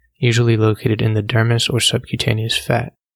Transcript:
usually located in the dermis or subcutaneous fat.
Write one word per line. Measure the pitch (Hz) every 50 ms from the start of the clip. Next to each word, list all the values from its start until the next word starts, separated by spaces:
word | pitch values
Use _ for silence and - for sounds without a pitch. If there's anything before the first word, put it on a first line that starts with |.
| _ _ _
usually | _ - 120 113 120 120 117 113
located | 110 110 110 107 - - 113 107 104
in | 110 110
the | 107 107
dermis | 107 107 120 113 113 117 117 113 - -
or | - 113
subcutaneous | - - - 123 - - - 123 - 123 110 110 110 113 -
fat. | - - - 123 117 - - - _ _ _ _